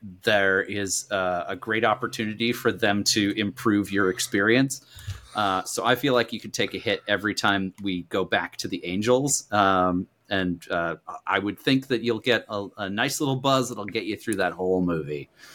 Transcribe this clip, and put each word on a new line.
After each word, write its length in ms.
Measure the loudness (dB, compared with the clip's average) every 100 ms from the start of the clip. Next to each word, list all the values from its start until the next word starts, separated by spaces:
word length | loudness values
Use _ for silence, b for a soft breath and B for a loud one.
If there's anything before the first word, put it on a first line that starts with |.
| -18 -6
there 380 | 0 2 4 2
is, 480 | 0 -4 -4 -4 -4
uh, 340 | -2 -2 -2 -4
a 80 | -8
great 280 | -4 0
opportunity 680 | 2 2 -2 -4 -6 -2 -2
for 180 | 0 0
them 320 | 0 2 2
to 280 | 2 2 2 2
improve 540 | -2 -2 2 2 2
your 200 | 0 0
experience. 720 | 0 -2 2 4 4 4 -2 B B B B B
Uh, 280 | -2 0 0
so 200 | -2 -2
I 100 | 0 2
feel 180 | 4
like 180 | 2 2
you 60 | -4
could 140 | -8
take 220 | -4 -4
a 40 | -2
hit 240 | -2 -2 0
every 260 | 0 0
time 380 | 0 2 2 -2 -6
we 200 | -4 -4
go 220 | -4 -4
back 320 | 0 0 -2 -8
to 100 | -8
the 160 | -6
angels. 680 | -4 -2 2 2 2 -2 0
Um, 560 | 2 4 4 4 2 -2 _ -6
and, 340 | -2 -2 -4 -4
uh, 260 | -4 -4 -6 -10 -12 -2
I 140 | 0
would 180 | 0 -2
think 300 | 2 2 2
that 140 | -2
you'll 180 | 0 0
get 240 | 2 2 0
a, 200 | -6 -6 -8
a 120 | -6
nice 280 | -2 -2 0
little 180 | 0 0
buzz 340 | 2 2 2
that'll 140 | -4 -6
get 180 | -6
you 120 | -4 -6
through 200 | -2 0
that 160 | 0
whole 280 | 0 0 2
movie. 460 | 2 0 -2 -8 -10 B B